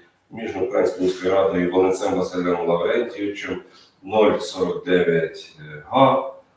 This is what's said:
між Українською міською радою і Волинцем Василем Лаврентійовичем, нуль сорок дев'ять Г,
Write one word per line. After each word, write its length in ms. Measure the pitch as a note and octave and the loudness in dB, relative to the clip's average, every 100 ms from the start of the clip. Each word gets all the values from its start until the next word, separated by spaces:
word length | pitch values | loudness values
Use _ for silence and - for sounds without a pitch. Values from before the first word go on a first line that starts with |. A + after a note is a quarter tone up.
| _ _ _ | _ _ _
між 260 | - - - | -12 -10 -6
Українською 480 | - - F2+ - F2+ | -2 0 0 0 -2
міською 280 | F#2 F#2 | 0 0
радою 340 | F#2+ F#2+ F2+ F2+ | 2 2 2 0
і 20 | |
Волинцем 440 | F#2 F#2+ F#2 G2+ | 2 2 2 -2
Василем 540 | F#2 F2+ F#2 F2+ F2 E2+ | -2 -2 -2 -2 0 0
Лаврентійовичем, 960 | F2 F2+ G#2 - G#2 G2+ F#2+ F#2 F2+ - - _ _ | 0 0 0 -2 -4 -6 -6 -8 -10 -12 -20 _ _
нуль 360 | F#2 G#2+ G#2 E2+ | -2 2 4 2
сорок 460 | - F#2 F2+ E2+ | -4 -4 -2 -2
дев'ять 720 | F2+ F2+ E2+ E2 D#2+ - - - - - - | 0 2 4 2 0 -6 -18 -20 -20 -18 -4
Г, 320 | C3 C3+ C3 - - _ | 4 4 4 -2 -10 _